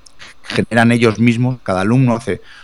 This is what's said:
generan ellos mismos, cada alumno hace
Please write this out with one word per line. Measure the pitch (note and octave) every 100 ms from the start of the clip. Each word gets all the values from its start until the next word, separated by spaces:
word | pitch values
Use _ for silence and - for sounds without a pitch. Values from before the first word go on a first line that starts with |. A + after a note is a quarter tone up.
| - - - -
generan | - A2 G2 A#2 A#2
ellos | A#2+ A#2 G#2
mismos, | A#2+ A#2 B2 B2
cada | - F#2
alumno | G2+ B2+ B2+
hace | A2 - F2+ - -